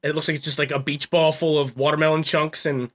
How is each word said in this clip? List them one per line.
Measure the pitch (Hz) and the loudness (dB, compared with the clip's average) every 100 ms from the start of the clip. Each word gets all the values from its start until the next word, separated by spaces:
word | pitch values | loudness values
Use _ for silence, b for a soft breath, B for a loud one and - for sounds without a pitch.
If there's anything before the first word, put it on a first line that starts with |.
and | 147 | -4
it | |
looks | 151 151 | -2 -2
like | 151 | -4
it's | |
just, | 151 139 | -4 -2
like, | 143 | -2
a | 139 | -2
beach | 135 143 - | -4 -6 0
ball | 170 160 | 4 4
full | 156 160 151 | 2 2 2
of | 135 120 | 0 0
watermelon | 143 151 156 156 | 0 4 2 2
chunks | 156 160 156 - 151 | 0 0 0 -4 -4
and | 135 123 | -2 -4